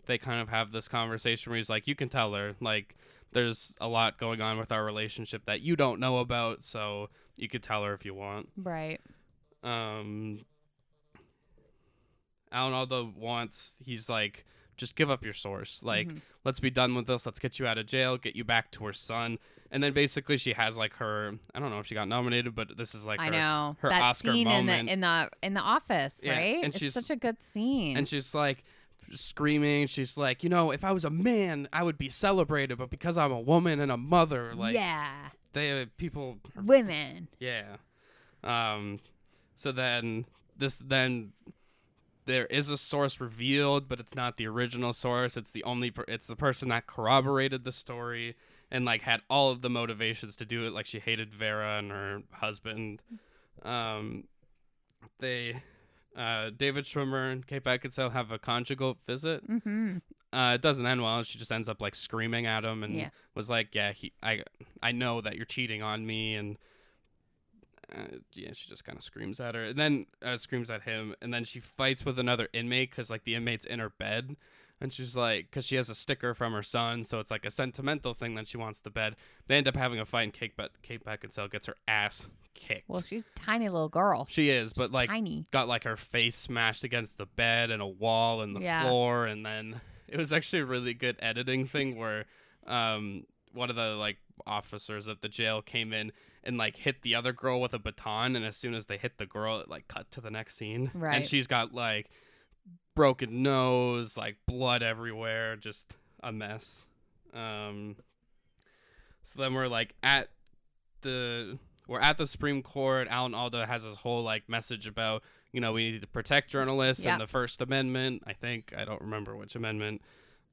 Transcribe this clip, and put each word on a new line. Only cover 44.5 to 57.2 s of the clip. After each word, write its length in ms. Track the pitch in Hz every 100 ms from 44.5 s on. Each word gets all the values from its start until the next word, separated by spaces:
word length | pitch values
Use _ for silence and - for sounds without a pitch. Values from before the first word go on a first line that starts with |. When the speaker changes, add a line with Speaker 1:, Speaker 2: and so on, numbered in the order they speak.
| 113 123 123 123
Speaker 1:
source. 420 | 120 127 123 123 120
It's 160 | 107
the 120 | - -
only 260 | 123 123
per-, 140 | 123 -
it's 200 | 113 -
the 80 | 117
person 320 | 143 127 127
that 180 | 117 -
corroborated 800 | - 110 135 135 135 135 131 127
the 60 |
story 600 | - - 120 120 117 117 - _ - -
and, 140 | 131
like, 200 | 123 113
had 180 | - 117 -
all 200 | 139 135
of 120 | 123
the 80 | 123
motivations 640 | 120 117 107 113 113 107 -
to 100 | 110
do 220 | 117 113
it. 60 |
Like, 120 | 98 -
she 140 | 110
hated 320 | 113 110 107
Vera 440 | 104 107 107 107 104
and 100 | 101
her 340 | 101 98 101 -
husband. 680 | - 110 104 110 110 110 104 - 226 _ _ _ -
Um, 640 | 110 120 113 107 110 113 - _ _ _ _ _ _ _ - -
they, 440 | 131 123 120 123 - - _ _ _ 120
uh, 320 | 117 110 110
David 340 | 117 139 139
Schwimmer 480 | 139 147 135 135